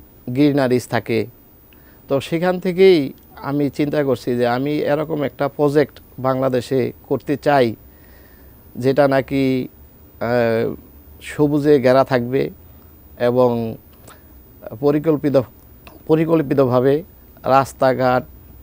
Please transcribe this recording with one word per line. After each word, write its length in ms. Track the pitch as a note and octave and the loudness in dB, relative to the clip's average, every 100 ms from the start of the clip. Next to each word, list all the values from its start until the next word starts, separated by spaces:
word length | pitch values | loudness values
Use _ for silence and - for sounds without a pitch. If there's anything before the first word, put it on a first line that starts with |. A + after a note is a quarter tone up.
| - _ - | -12 _ -6
গ্রিনারিজ 580 | B2+ D3 C#3 B2+ B2 - | 0 2 2 0 0 -2
থাকে। 380 | A#2 - A2+ A#2 - _ _ _ - - - - | -6 -2 -4 -4 -12 _ _ _ -20 -20 -20 -6
তো 120 | C#3 | -4
সেখান 400 | - E3+ F3+ F3+ | -4 -4 -2 -2
থেকেই 520 | F#3 F3 F#3+ E3+ C3 - - - | -4 4 6 6 0 -8 -20 -14
আমি 340 | C#3 C#3+ C#3+ | -6 -2 -2
চিন্তা 340 | - D3 D3+ | -2 -4 -2
করছি 320 | C#3 A#2+ - A#2+ | -2 -2 -2 -2
যে 100 | A#2+ | 0
আমি 320 | B2 C#3+ D3 | -2 -4 -4
এরকম 440 | A#2 D3 D#3 D3+ | -2 -2 -4 -6
একটা 260 | C3 - C#3+ | -6 -4 -6
প্রজেক্ট 520 | - D3 D3 C3+ - - - | 0 0 2 0 -6 -20 -6
বাংলাদেশে 760 | C3 C3 C3 B2 - C3+ A#2+ - | -4 -2 -2 -2 -2 -2 -2 -8
করতে 340 | - C3+ - C#3 | -6 -6 -4 -4
চাই, 400 | D3+ C#3+ A#2+ - - - - - - - - - - - | 0 2 0 -2 -16 -20 -20 -20 -20 -20 -20 -20 -18 -4
যেটা 320 | C3 C3+ C#3+ | -2 2 2
নাকি, 600 | C3+ C3 C#3 C3 B2+ - - - - - - | 0 -2 -2 0 -2 -6 -14 -20 -20 -20 -10
আহ, 540 | A2+ B2 A#2 A2+ A2 - - - - - | -2 0 0 0 -2 -8 -16 -20 -20 -20
সবুজে 600 | - - D3 D3 D3 D3 | -12 -2 0 2 4 4
ঘেরা 240 | B2 C3 | 6 4
থাকবে 460 | C3 B2+ A#2+ C3+ D3+ - - - - - - - | 4 0 0 -4 -4 -10 -20 -20 -20 -20 -20 -4
এবং 580 | A#2+ B2 B2 A#2 A2+ A2+ - - - - - - - - - A2 | 0 2 2 0 -6 -10 -18 -20 -20 -20 -20 -20 -20 -20 -18 -4
পরিকল্পিত, 600 | C#3+ D3+ D#3 D3 D3+ C3+ A2+ - - - - - - | 0 0 0 0 0 0 -2 -12 -20 -20 -20 -16 -2
পরিকল্পিতভাবে 960 | D#3+ D#3+ E3 C#3 C#3 C3 B2+ C3 D3 F#3+ - - - | 0 2 0 2 2 2 2 2 0 -4 -20 -20 -10
রাস্তাঘাট, 800 | - C3 C3 - C3 B2 B2+ B2+ - - - - | 0 2 2 -2 0 0 0 0 -4 -18 -20 -20